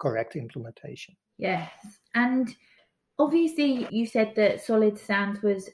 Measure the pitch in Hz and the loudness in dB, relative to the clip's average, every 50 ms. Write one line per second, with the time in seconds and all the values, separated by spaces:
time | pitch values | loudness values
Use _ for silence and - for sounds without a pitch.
0 | - 139 113 113 117 - - 151 117 113 - 135 117 117 - - - 143 123 - | -4 -2 -2 -2 -4 -4 -6 -10 -10 -10 -10 -12 -12 -14 -14 -16 -16 -16 -16 -16
1 | - - _ _ _ _ _ - - 190 180 170 160 - - - - 208 - _ | -16 -20 _ _ _ _ _ -6 -4 -4 -2 -4 -4 -8 -14 -18 -20 -20 -20 _
2 | _ _ - 233 247 254 262 262 254 - - _ _ _ _ _ _ _ _ _ | _ _ -2 0 2 2 2 0 0 -2 -4 _ _ _ _ _ _ _ _ _
3 | _ _ _ - 294 285 302 339 339 311 320 - 294 277 262 247 233 - - 226 | _ _ _ 0 2 4 4 4 2 2 2 2 2 2 2 0 -2 -4 -2 -2
4 | 233 220 - 233 214 208 - 220 214 196 - - - - 220 220 214 214 208 - | -2 0 2 0 0 0 2 4 4 4 2 2 -2 0 2 4 4 4 2 0
5 | - - 202 202 202 202 202 202 - 208 202 190 190 - | -2 -2 0 0 0 -2 -2 -2 0 0 0 -2 -4 -10